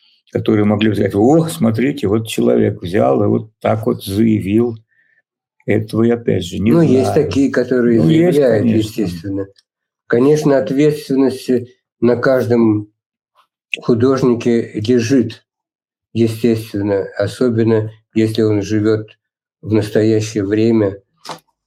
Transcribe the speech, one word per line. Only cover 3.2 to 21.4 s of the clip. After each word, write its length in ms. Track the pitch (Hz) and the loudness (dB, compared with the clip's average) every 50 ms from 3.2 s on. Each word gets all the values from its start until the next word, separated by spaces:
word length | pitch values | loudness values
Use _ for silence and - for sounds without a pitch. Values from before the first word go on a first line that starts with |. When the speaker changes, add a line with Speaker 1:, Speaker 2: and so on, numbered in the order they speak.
| 107 | 0
Speaker 1:
и 40 | |
вот 240 | 104 110 117 113 - _ _ | 0 0 -2 -4 -8 _ _
так 240 | - 107 110 110 110 | -4 -4 -2 -2 -2
вот 160 | 123 120 - - | -4 -6 -6 -6
заявил». 760 | 101 98 101 113 113 110 104 87 92 101 113 120 120 113 110 - _ _ _ _ _ _ _ _ _ _ _ _ _ _ _ _ | -6 -2 0 0 2 0 0 -2 0 0 0 0 0 -4 -8 -14 _ _ _ _ _ _ _ _ _ _ _ _ _ _ _ _
Этого 380 | - 101 110 110 107 - 107 117 | -2 -2 -2 -2 -2 -2 0 2
я, 120 | 117 120 | 2 0
опять 300 | 117 113 - 107 95 90 | 0 -2 -2 -2 -2 -4
же, 140 | 87 92 92 | -6 -6 -2
не 140 | 92 110 143 | 0 2 4
Speaker 2:
Ну, 60 | 170 | 4
Speaker 1:
знаю. 120 | 165 139 127 | 4 4 4
Speaker 2:
есть 220 | 131 127 - 101 | 2 2 2 0
такие, 340 | 151 143 - 95 139 139 127 | 0 0 0 0 0 0 0
которые 520 | - 131 123 - 139 127 117 120 117 110 - | 0 -2 -2 0 0 0 2 2 2 2 4
Speaker 1:
Ну, 60 | 160 | 4
есть, 280 | 160 160 170 180 143 | 4 4 2 2 2
Speaker 2:
заявляют, 260 | 147 143 123 113 107 107 | 2 2 2 2 2 2
Speaker 1:
конечно. 140 | 117 110 110 | 0 0 0
Speaker 2:
естественно. 680 | 107 107 - - 107 90 87 85 80 101 98 98 98 - _ _ _ _ _ _ _ _ _ _ _ - | -2 -2 -4 -4 -4 -4 -6 -8 -8 -8 -8 -8 -8 -10 _ _ _ _ _ _ _ _ _ _ _ -2
Конечно, 500 | - 117 127 143 151 151 151 151 139 135 | 0 2 4 4 2 2 2 2 2 2
ответственность 880 | 131 - 127 135 151 151 147 147 - - 135 131 135 131 117 - - - 127 120 117 - _ _ _ _ _ _ | 0 0 0 0 0 0 0 -2 -4 -4 0 0 0 0 -2 -4 -4 -2 -2 -2 -4 -6 _ _ _ _ _ _
на 160 | - 120 123 | 0 0 0
каждом 720 | 117 - 139 135 127 117 110 120 120 117 110 107 104 104 - _ _ _ _ _ _ _ _ _ _ _ _ _ _ _ _ - - | 0 0 0 0 0 2 2 2 2 4 2 2 0 -2 -8 _ _ _ _ _ _ _ _ _ _ _ _ _ _ _ _ -10 -6
художнике 920 | - - 123 110 120 135 135 131 131 127 120 117 120 123 117 117 113 - - | -2 -2 0 2 2 2 2 2 2 2 0 2 0 0 0 0 -2 -4 -6
лежит, 720 | 110 104 110 127 123 113 107 139 131 110 113 - - _ _ _ _ _ _ _ _ _ _ _ _ _ _ - | -6 -2 0 0 0 2 2 2 0 0 0 -6 -12 _ _ _ _ _ _ _ _ _ _ _ _ _ _ -2
естественно, 920 | 110 117 110 110 - - 120 113 110 107 - - 101 98 104 101 98 95 - - | 0 0 0 0 0 0 0 0 0 -4 -6 -6 -4 -2 -2 -2 -2 -4 -4 -6
особенно 760 | - 101 98 - - 127 123 113 113 113 110 113 110 107 110 - - _ _ _ | -4 -4 -4 -2 -2 -2 0 0 0 2 2 2 0 0 -4 -10 -16 _ _ _
если 280 | 113 110 107 110 - 110 | -2 -2 0 0 0 0
он 180 | 107 107 101 95 | 0 0 0 -2
живёт 440 | 92 107 107 104 110 110 107 110 - _ _ _ _ _ _ _ _ _ _ - | -2 -2 0 0 0 0 -2 -4 -10 _ _ _ _ _ _ _ _ _ _ -6
в 100 | 101 107 | -2 0
настоящее 720 | 110 104 - - 117 107 110 113 107 110 - - 110 98 | 0 0 0 0 0 2 2 2 0 0 -2 -4 -4 -2
время 540 | 98 107 107 110 113 117 110 104 98 95 - - _ _ _ _ - - - | -2 0 0 2 2 2 2 2 0 -2 -6 -14 _ _ _ _ -18 -18 -18